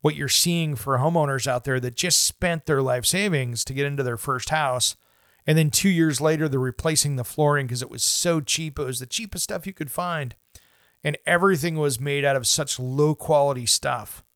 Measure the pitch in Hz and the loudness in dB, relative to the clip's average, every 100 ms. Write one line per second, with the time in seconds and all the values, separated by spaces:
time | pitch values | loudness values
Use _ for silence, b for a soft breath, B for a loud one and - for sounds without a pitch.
0 | 151 151 143 - 170 170 160 135 139 131 | 0 -2 0 2 2 2 0 -2 0 2
1 | 143 170 147 135 131 123 139 127 123 117 | 2 2 2 0 0 -2 0 -2 -2 -4
2 | 180 - - - 180 165 - 139 131 123 | 0 2 0 0 -2 -2 0 0 2 0
3 | 113 180 208 156 123 117 - 135 143 143 | 0 0 0 0 -2 -4 -6 -4 -4 -2
4 | 127 117 - 127 - 156 143 127 - - | -2 -2 -4 -4 -2 0 0 0 -2 -4
5 | b b b b - 156 151 - 196 175 | b b b b 2 4 4 2 2 4
6 | 160 135 156 156 156 135 127 - 165 156 | 2 4 2 2 0 0 -2 -2 -2 0
7 | 147 135 120 - 147 147 131 123 127 117 | 0 -2 -6 0 2 2 0 -6 -8 -4
8 | - - 175 165 143 - 160 143 131 127 | -2 0 2 0 0 -4 -4 -6 -6 -6
9 | 127 - 226 180 - 202 190 185 147 - | -6 -8 -8 -8 -6 -6 -8 -10 -8 -6
10 | 175 165 131 - b b b b b b | -4 -4 -6 -10 b b b b b b
11 | 151 147 - 170 190 175 165 160 147 120 | -6 -4 2 4 4 4 0 0 0 0
12 | 143 143 143 135 117 - 143 - 127 135 | -2 0 2 2 2 0 -2 -4 -4 2
13 | 151 151 - 151 143 127 120 - 139 123 | 2 2 2 4 4 0 0 0 0 -4
14 | 104 - _ | -8 -18 _